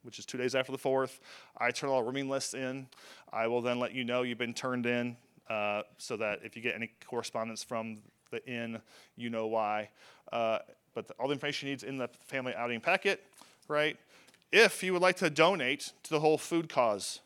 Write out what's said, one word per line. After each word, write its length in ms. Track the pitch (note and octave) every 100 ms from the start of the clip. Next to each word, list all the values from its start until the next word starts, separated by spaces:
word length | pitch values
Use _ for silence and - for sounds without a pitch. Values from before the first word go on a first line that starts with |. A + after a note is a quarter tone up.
which 180 | B2 -
is 60 | G#2
two 120 | B2+
days 160 | B2
after 160 | C3 B2+
the 80 | C3
fourth, 400 | C#3 C3 C3 - - - - -
I 160 | A#2+
turn 180 | B2 C#3+
all 140 | C3
rooming 240 | A#2 C3+ C3+
lists 260 | C3+ -
in. 340 | C3 C3 C3+ C3 - - - -
I 160 | A2 A2+
will 120 | A#2+
then 200 | A#2+ B2
let 120 | B2
you 120 | B2+
know 180 | A#2+ B2
you've 160 | B2+ A#2
been 160 | A#2+
turned 320 | A#2 C3 B2 A#2+
in, 300 | B2 A#2+ A#2+ _ _ -
uh, 340 | A2 G#2 G#2 - _
so 180 | - A2
that 260 | G#2+ G#2
if 100 | A2+
you 80 | A#2
get 140 | A#2 G#2
any 160 | A2+ _
correspondence 600 | - A#2+ A2+ A#2 A2+ A2
from 380 | - A#2 A2+ A2 - _ _
the 160 | A#2+ C3
inn, 320 | A#2+ A#2 A2+ - - - -
you 140 | A#2+
know 180 | A2+ A2
why. 420 | A2+ G#2+ G#2+ G#2+ _ - - -
Uh, 280 | A#2+ A2+ A2 - - _
but 140 | - G#2+
the, 60 |
all 120 | - B2+
the 80 |
information 320 | C#3+ D3 C#3+ C#3
you 60 |
need 60 | C#3
is 40 |
in 140 | G#2 C3+
the 120 | A#2+ -
family 340 | - C3+ B2+
outing 260 | A2 A#2+ A#2
packet, 460 | E3 F#3+ G3 G3 - - - _ _
right? 320 | D3+ D3+ - _ - - _ _
If 320 | F#3+ A3 -
you 80 | F#3
would 100 | F3+
like 140 | F3+ F#3
to 120 | F3
donate 640 | D3+ D#3+ F#3+ B2+ C#3+ - -
to 60 | -
the 100 | D#3
whole 180 | D#3 D#3
food 300 | - E3+ D#3
cause 520 | - A#2 G2+ - -